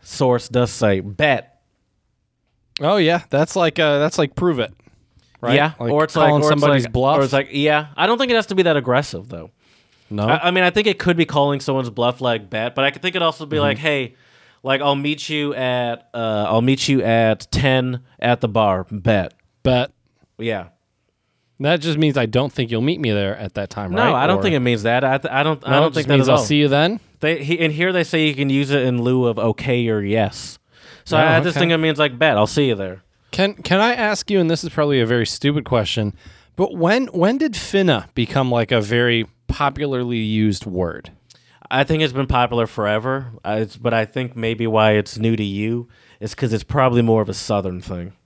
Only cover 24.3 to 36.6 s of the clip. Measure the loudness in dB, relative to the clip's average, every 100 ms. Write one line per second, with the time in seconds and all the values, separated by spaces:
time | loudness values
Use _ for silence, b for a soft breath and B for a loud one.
24.3 | 2 0 0 0 0 0 0 2 0 -2
25.3 | 0 0 -2 0 2 2 0 2 2 4
26.3 | 4 4 2 4 4 2 -2 _ _ -2
27.3 | -2 -2 0 0 0 0 0 0 0 0
28.3 | 0 0 0 2 2 2 0 2 2 2
29.3 | 0 -2 -2 -2 -2 0 -2 0 0 0
30.3 | -4 -14 -14 _ B B B -2 2 4
31.3 | 2 0 0 0 2 0 0 -2 2 2
32.3 | 4 2 2 0 0 -6 -10 _ _ _
33.3 | -2 -2 -2 -2 2 2 0 -2 -2 0
34.3 | 0 2 0 -4 -2 2 2 2 0 0
35.3 | 0 0 0 0 0 0 -2 -4 -6 b
36.3 | b b -4